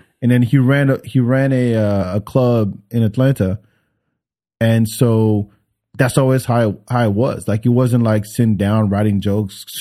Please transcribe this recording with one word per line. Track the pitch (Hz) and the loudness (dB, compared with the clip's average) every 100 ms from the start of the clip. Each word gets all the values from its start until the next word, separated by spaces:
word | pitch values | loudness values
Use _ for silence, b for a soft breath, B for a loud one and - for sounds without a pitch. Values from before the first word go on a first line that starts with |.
| _ _ | _ _
And | 120 | 0
then | 123 | 2
he | 117 143 | 2 2
ran | 127 139 139 | 2 2 2
a, | 135 | -2
he | - 135 | -2 -2
ran | 120 131 135 | 0 0 0
a, | 131 123 | 0 0
uh, | 113 104 101 90 98 | 0 0 0 -2 -6
a | |
club | 107 135 123 117 104 - _ | -4 0 2 0 -2 -6 _
in | 120 | -2
Atlanta. | 110 107 131 135 95 98 - _ _ _ _ _ _ _ _ _ | -2 0 0 0 -2 -4 -10 _ _ _ _ _ _ _ _ _
And | 113 113 110 | 0 2 0
so | - 123 113 110 107 104 b b _ _ - | 0 0 2 2 0 -4 b b _ _ -4
that's | 127 - | -2 2
always | 131 131 - | 2 0 0
how, | 120 113 95 _ | 0 0 -2 _
how | 127 | -2
it | 117 | 0
was. | 101 131 - - | 0 -2 -4 -4
Like, | 110 | -2
he | 123 | 0
wasn't, | 120 127 123 | 2 2 2
like, | 117 107 | 2 0
sitting | 104 - 117 101 | -2 -2 0 2
down, | 98 110 107 | 0 0 0
writing | 98 107 101 | 0 0 0
jokes, | 101 101 101 - - - | 0 -2 -4 -10 -18 -10